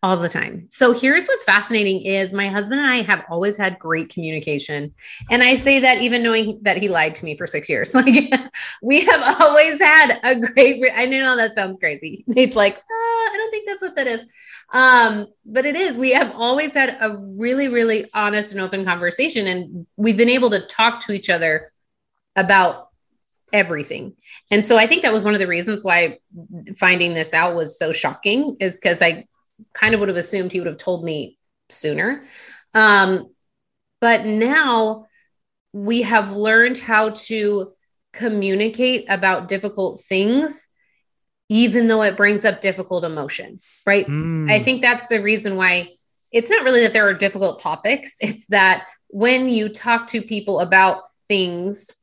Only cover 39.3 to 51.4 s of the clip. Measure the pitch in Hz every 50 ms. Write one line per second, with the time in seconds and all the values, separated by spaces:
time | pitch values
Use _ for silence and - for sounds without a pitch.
39.3 | 190 175 180 170 196 190 190 208 208 - 190 175 - - - - 196 190 196 208
40.3 | 240 277 311 311 294 - - _ _ _ _ _ _ _ _ _ _ _ _ _
41.3 | _ _ _ _ 214 220 240 240 196 247 233 226 226 220 214 208 185 196 202 202
42.3 | 208 202 208 220 190 - - 196 185 185 180 - 185 180 165 165 160 156 143 135
43.3 | - - - - - - _ _ _ _ _ - 196 202 - - 143 151 156 165
44.3 | 165 160 156 151 214 214 - 262 262 247 254 247 240 240 - - 233 220 202 208
45.3 | 220 214 214 214 190 190 185 185 180 180 175 175 _ _ _ _ _ _ _ _
46.3 | - 233 233 233 392 453 277 254 262 240 240 220 226 220 214 202 190 165 202 196
47.3 | 196 202 196 180 151 - - 170 156 160 - 202 262 277 277 - - - - 214
48.3 | 233 - - - 202 202 190 190 185 - - - - _ _ _ - 196 208 240
49.3 | 254 254 262 262 247 220 214 214 214 - - 240 233 233 233 - - 233 202 -
50.3 | 220 208 202 - 156 139 180 170 185 190 190 190 - - - - _ _ _ _
51.3 | 208 196